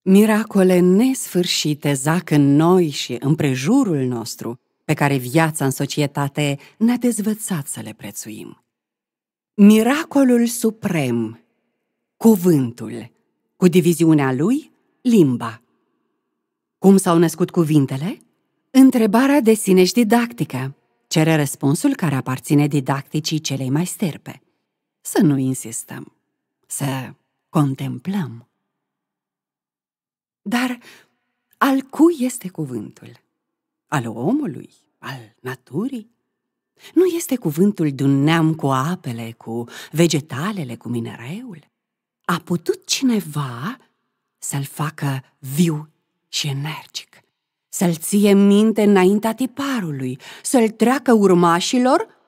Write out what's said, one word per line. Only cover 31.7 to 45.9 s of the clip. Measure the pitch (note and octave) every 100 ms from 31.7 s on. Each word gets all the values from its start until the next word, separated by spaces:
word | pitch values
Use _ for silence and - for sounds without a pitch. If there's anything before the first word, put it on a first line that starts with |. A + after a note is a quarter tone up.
| C4+
cui | - - E4 D#4+
este | B3+ - F3+
cuvântul? | - C#3+ A#2+ G#2 _ - A#2+ _ _ _ _ _ _ _
Al | D3 A#2
omului? | A2 C#3 C#4+ B3+ A#2+ - _ _ _
Al | - C3 A2 _
naturii? | B2+ C3 _ C#3 B3 B3 G#3+ _ _ _ _ _ _ _ -
Nu | D#4 F#4
este | E4+ - B3+
cuvântul | E3+ D3+ G3+ G3+ D#3
de | C3
un | C3+ C#3
neam | C#3+ E3 D#3+ D#3
cu | C#3
apele, | C3 D3 F3+ C3 A#2 A2+
cu | A2+ - A#2 A#2 - -
vegetalele, | D3+ E3+ D#3+ - B2 F#3 G3+ C3 A#2
cu | A#2
minereul? | A#2+ A2+ G#2 A#2 F#3+ B3+ D#3+ _ _ _ _ _ _ -
A | E3+
putut | - F3 - G#4 -
cineva | - C4+ A3 E3 D3 C#3 A#2+ D#3+ C4 _ _ _ _ _ _
să-l | - C#3+
facă | C#3 - D3+ - C#3+ C3+ _ _
viu | C3+ C#3 E3+ D3+ D#3